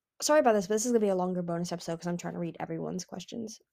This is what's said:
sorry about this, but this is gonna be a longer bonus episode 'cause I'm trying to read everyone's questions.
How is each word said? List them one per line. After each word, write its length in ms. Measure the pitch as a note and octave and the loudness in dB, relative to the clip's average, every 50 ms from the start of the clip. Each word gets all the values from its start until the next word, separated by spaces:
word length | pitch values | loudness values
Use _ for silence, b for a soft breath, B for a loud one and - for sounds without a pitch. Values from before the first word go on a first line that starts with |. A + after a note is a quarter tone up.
| _ _ _ - | _ _ _ -4
sorry 200 | - - D4+ D#4 | 0 4 6 6
about 100 | C4 A#3+ | 6 6
this, 160 | G#3+ G#3 F#3 F#3 | 6 4 2 2
but 60 | G#3+ | 0
this 120 | A3 G#3+ | 0 2
is 60 | B3 | 2
gonna 80 | A#3+ A3+ | 2 4
be 80 | G#3 G3+ | 4 4
a 80 | F#3+ | 2
longer 260 | F#3 F3+ F#3 F#3 F3+ | 2 0 0 0 -2
bonus 300 | F3 F3 E3+ E3+ F3+ F3 | -2 -2 -2 -2 -2 -4
episode 260 | F3 E3+ - - E3 E3 | -4 -6 -4 -6 -6 -4
'cause 100 | - F3 | -4 -4
I'm 100 | F3 E3+ | -4 -4
trying 160 | - E3+ E3+ | -4 -6 -6
to 80 | F3 | -6
read 160 | F3 E3 E3 - | -6 -6 -6 -8
everyone's 460 | E3+ E3 E3 D#3+ D#3+ D3+ E3+ F#3 - | -8 -6 -6 -6 -6 -4 -6 -6 -8
questions. 560 | - F#3+ F#3+ F3+ - - A#3 A3+ G#3+ - - _ _ | -8 -12 -14 -12 -10 -10 -10 -10 -10 -12 -16 _ _